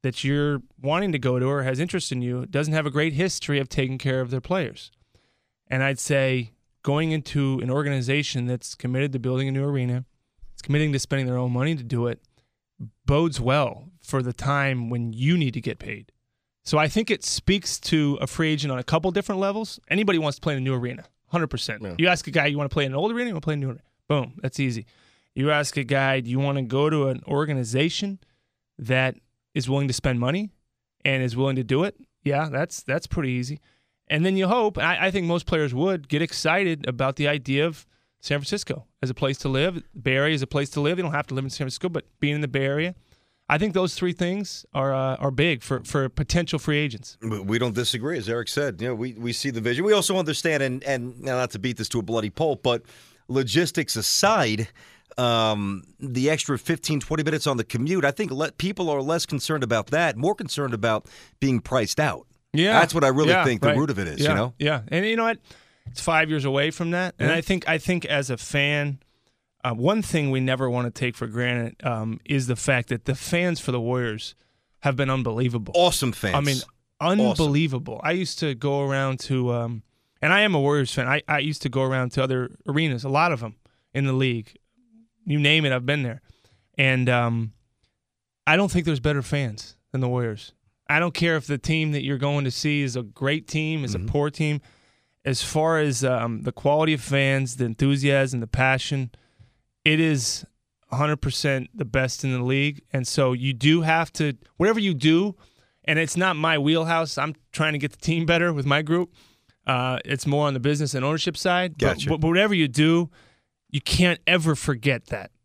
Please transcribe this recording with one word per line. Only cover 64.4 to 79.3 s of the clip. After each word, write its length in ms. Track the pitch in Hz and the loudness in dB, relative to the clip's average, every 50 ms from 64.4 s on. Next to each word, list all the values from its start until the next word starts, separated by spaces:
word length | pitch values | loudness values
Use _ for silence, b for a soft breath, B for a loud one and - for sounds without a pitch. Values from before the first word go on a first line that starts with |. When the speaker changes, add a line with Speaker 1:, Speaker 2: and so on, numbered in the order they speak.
| 110 123 120 _ | 0 -2 -2 _
Speaker 1:
yeah. 240 | 139 147 151 127 104 - | 0 0 0 0 -4 -2
And 180 | - 170 196 | -2 0 0
you 100 | 220 226 | 0 0
know 80 | 226 226 | 0 0
what? 140 | 226 226 226 B B B B B B B B B | 0 -2 -4 B B B B B B B B B
It's 140 | B - - | B -14 -6
five 260 | - - 165 160 160 156 | -2 2 4 4 4 4
years 160 | 156 151 135 | 0 0 0
away 260 | 139 135 139 143 156 | 0 0 2 0 0
from 200 | 160 - 175 170 | -2 -2 -2 -2
that. 240 | 170 175 185 180 - - | 0 0 -2 -4 -2 0
And 120 | 151 151 | 2 2
Speaker 2:
Yeah. 60 | 160 | 2
Speaker 1:
I 40 | 165 | 2
think, 260 | 165 - 190 180 - | 2 0 -2 0 0
I 120 | - 165 156 | 0 -2 0
think 260 | - - 180 175 - | 0 0 0 0 0
as 240 | - 147 143 139 123 | 0 -2 -2 0 -2
a 80 | 127 | -4
fan, 640 | 113 - - - 143 143 143 147 147 147 147 139 135 _ _ _ _ _ _ _ _ _ _ _ _ _ | -6 -6 -2 0 2 2 2 2 0 0 -2 -4 -6 _ _ _ _ _ _ _ _ _ _ _ _ _
uh, 80 | 123 | -4
one 300 | 117 110 120 165 208 220 | -2 0 2 2 2 2
thing 280 | 196 - - 165 147 139 | 0 0 0 0 0 2
we 100 | 131 131 | 0 0
never 280 | 131 131 131 127 135 127 | 2 0 0 0 0 -2
wanna 220 | 120 123 123 120 | 0 -2 -2 -4
take 260 | 107 - 135 120 113 | -4 -4 -4 -4 -4
for 100 | - 120 | -4 -8
granted, 500 | 113 104 117 123 123 123 120 117 113 - _ | -6 -4 -2 -2 0 0 -2 -4 -6 -8 _
um, 380 | - 135 117 110 110 113 110 - _ | -6 -4 -4 -2 -4 -6 -6 -8 _
is 220 | - 147 139 127 120 | -2 -2 -2 0 0
the 80 | 123 | -4
fact 340 | 113 - - 135 123 117 - | -2 0 0 0 0 0 -2
that 160 | 120 113 _ | -6 -4 _
the 80 | - 131 | -4 -4
fans 440 | - - - - 170 175 180 170 - | -4 -2 -2 0 2 2 0 0 -2
for 140 | - - | -2 -2
the 80 | 123 123 | -2 -2
Warriors 540 | 113 120 127 127 123 117 107 107 - - - _ _ _ _ _ _ _ _ _ | 0 -2 -2 0 -2 -2 -4 -6 -10 -12 -14 _ _ _ _ _ _ _ _ _
have 160 | - 143 135 | -2 -2 0
been 120 | 123 143 131 | 0 0 0
unbelievable. 640 | 135 131 123 117 110 113 127 123 120 117 107 - - | 0 0 0 -2 0 0 0 0 0 -2 -6 0 2
Speaker 2:
Awesome 380 | 175 175 180 165 - - 123 | 4 4 4 4 2 -2 -2
fans. 220 | 110 - - 98 90 | -2 -2 -2 0 0
Speaker 1:
I 60 | 143 | 2
mean, 180 | 143 143 135 127 - - _ _ _ _ _ _ | 2 2 0 -2 -4 -10 _ _ _ _ _ _
Speaker 2:
Awesome. 260 | 147 165 190 208 214 | 0 2 4 4 4
Speaker 1:
unbelievable. 720 | 214 180 147 160 147 139 147 165 151 135 123 - 123 113 113 - | 4 4 2 2 2 4 2 2 2 -2 -4 -6 -6 -10 -6 -2
I 80 | 151 | -2
used 260 | 170 185 185 - - - | -2 0 -2 -4 -4 -4
to 140 | 170 151 135 | -4 -4 -4
go 280 | 113 123 143 139 139 | -2 -2 -2 0 0
around 360 | 139 139 135 135 135 135 131 127 | 0 0 0 0 0 -2 -2 -4
to, 320 | - - | -4 -2